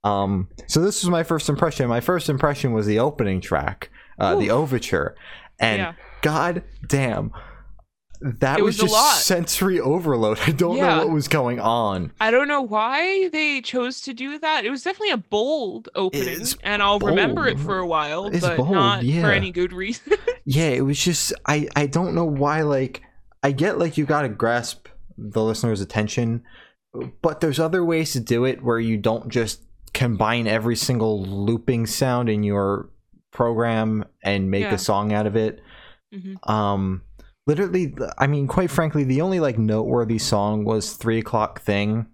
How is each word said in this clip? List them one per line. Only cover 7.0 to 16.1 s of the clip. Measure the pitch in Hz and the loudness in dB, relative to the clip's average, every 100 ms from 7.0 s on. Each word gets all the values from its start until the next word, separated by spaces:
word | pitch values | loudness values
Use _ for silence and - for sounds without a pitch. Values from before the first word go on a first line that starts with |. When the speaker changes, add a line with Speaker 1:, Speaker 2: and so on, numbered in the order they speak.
| 131 104 107 - - - - - _ _ _ - | 0 -2 -6 -10 -16 -20 -20 -20 _ _ _ -8
Speaker 1:
that | 139 113 135 143 | -8 -2 0 2
Speaker 2:
It | |
Speaker 1:
was | 208 208 | 0 2
Speaker 2:
was | |
a | |
Speaker 1:
just | 202 | 2
Speaker 2:
lot. | 214 285 180 | 6 6 4
Speaker 1:
sensory | - 180 165 - 190 180 | 2 0 0 0 0 2
overload. | 127 165 165 123 110 110 | 2 0 2 2 2 2
<laughs> | - | 0
I | |
don't | 143 175 247 | 2 0 2
know | |
Speaker 2:
Yeah. | 277 - | 2 2
Speaker 1:
what | - | 2
was | 156 139 | 0 2
going | 156 123 120 | 0 0 0
on. | 107 117 107 95 85 - | 2 2 2 0 -4 -2
Speaker 2:
I | 220 | 2
don't | 240 285 | 2 2
know | 294 | 0
why | 254 214 226 277 349 392 370 | 0 0 0 0 0 0 0
they | 311 302 277 | 0 -2 -2
chose | 233 247 247 254 | -4 -2 -2 -6
to | - | -12
do | 233 262 294 | -8 -8 -4
that. | 311 311 220 | -2 0 -2
It | |
was | 269 | -4
definitely | 349 381 415 | -6 -4 -2
a | 262 | -2
bold | - 208 247 311 214 226 - - | 0 0 0 0 -2 -8 -8 -2
opening, | 190 | -2